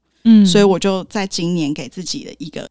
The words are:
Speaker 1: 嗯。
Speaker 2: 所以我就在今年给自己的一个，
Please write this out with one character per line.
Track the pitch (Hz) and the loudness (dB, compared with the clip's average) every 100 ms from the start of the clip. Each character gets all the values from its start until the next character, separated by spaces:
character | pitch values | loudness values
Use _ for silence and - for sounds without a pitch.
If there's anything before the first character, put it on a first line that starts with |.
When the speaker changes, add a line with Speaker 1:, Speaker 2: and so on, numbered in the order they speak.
| _ _ | _ _
Speaker 1:
嗯。 | 226 220 196 | 4 6 6
Speaker 2:
所 | 202 | 4
以 | |
我 | 202 180 | 4 2
就 | 196 190 | -2 -4
在 | 170 214 190 | -6 -8 -8
今 | - 170 | -6 -4
年 | 175 143 | -4 -4
给 | 151 127 | -6 -10
自 | - | -12
己 | 165 139 | -10 -10
的 | - - | -12 -16
一 | 151 | -16
个， | - - | -14 -16